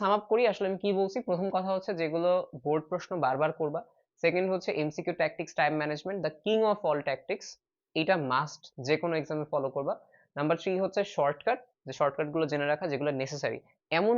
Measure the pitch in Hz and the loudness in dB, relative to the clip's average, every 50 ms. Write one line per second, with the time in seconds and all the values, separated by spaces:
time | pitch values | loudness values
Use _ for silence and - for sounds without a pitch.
0 | 208 190 208 208 208 - 220 233 247 214 185 - 202 190 190 185 - 202 190 190 | 2 2 2 2 2 2 2 4 4 2 2 2 -2 -2 -2 0 0 0 2 2
1 | 196 190 190 254 - - 180 170 190 190 180 185 185 190 190 185 190 220 190 165 | 2 0 0 -4 -2 -2 0 0 0 0 0 -2 0 0 -2 -2 -2 -4 -2 -2
2 | 165 151 160 170 170 180 180 185 - - - 131 120 147 151 156 156 - 180 170 | 0 0 0 2 2 4 4 2 0 -4 -10 -6 -2 0 0 0 0 -2 -6 -6
3 | - - 190 170 139 127 135 135 156 156 160 - 160 147 151 170 - - _ _ | -4 -6 -2 0 0 0 2 2 0 0 0 -2 -2 -2 -2 -6 -8 -10 _ _
4 | _ _ _ _ - 170 170 180 185 190 185 180 - - - 156 151 151 - - | _ _ _ _ 0 2 2 2 2 2 0 0 -2 -2 -2 0 -2 -2 -2 -4
5 | 165 180 165 - 160 156 - - 160 - - 170 151 147 156 151 151 151 151 143 | -4 -4 0 0 -2 -2 -2 -6 -8 -6 0 0 2 2 2 0 0 -2 -4 -4
6 | - 185 202 190 156 151 156 - _ 208 220 220 220 214 202 208 - 156 147 147 | -6 -6 -6 -4 -4 -6 -6 -4 _ 0 2 4 4 2 2 2 0 0 0 0
7 | 143 143 131 - - - 202 - - - - - _ _ _ _ _ _ _ 160 | 0 -2 -4 -4 -4 -6 -6 -6 -6 -14 -18 -20 _ _ _ _ _ _ _ 0
8 | 160 175 190 170 139 127 127 135 151 147 - - - - _ 147 123 139 156 156 | 2 2 2 2 2 2 2 0 0 -2 -6 -14 -20 -18 _ -8 0 0 0 0
9 | 175 170 165 156 139 - 156 151 151 151 156 143 135 131 - 139 139 165 226 - | 2 0 -2 -2 -2 -2 -4 -4 -4 -2 -2 -2 -2 -2 -4 -4 -4 -4 -6 -6
10 | - _ _ _ _ _ _ 139 147 156 165 160 - 196 185 185 190 185 190 208 | -10 _ _ _ _ _ _ -2 0 0 0 0 0 -2 0 0 0 0 0 -2
11 | 196 - - - 143 143 147 - - 226 240 339 - _ _ _ _ 143 131 - | -2 -2 0 2 2 2 0 0 0 -2 -2 -2 -4 _ _ _ _ -14 -2 0
12 | 151 143 139 - 156 147 151 160 156 139 147 143 143 143 151 151 190 160 143 131 | 0 0 2 0 -4 -2 0 -2 0 0 0 0 0 0 0 -2 -2 -4 -2 -2
13 | 147 147 139 131 135 135 151 135 - 117 117 - - _ _ _ _ _ 160 165 | 0 -2 0 -2 -4 -4 -4 -4 -4 -4 -4 -6 -10 _ _ _ _ _ 0 2
14 | 196 220 240 | 4 4 2